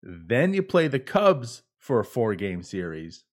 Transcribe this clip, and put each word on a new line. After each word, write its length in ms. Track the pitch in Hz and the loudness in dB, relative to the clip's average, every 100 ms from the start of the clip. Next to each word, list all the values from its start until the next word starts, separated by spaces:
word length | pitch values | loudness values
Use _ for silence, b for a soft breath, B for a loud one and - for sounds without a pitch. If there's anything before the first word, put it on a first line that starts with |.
Then 520 | - 87 82 120 175 | -16 -16 0 2 2
you 100 | 196 | 2
play 240 | 190 180 160 | 2 2 2
the 120 | 135 | -2
Cubs 600 | - 196 202 156 120 - _ _ | 0 4 4 4 -2 -14 _ _
for 220 | - 123 | -2 0
a 60 | 107 | 0
four-game 580 | 127 113 98 101 90 | -2 -2 -2 -4 -6
series. 640 | 90 98 87 80 82 82 _ | -8 -8 -6 -8 -12 -16 _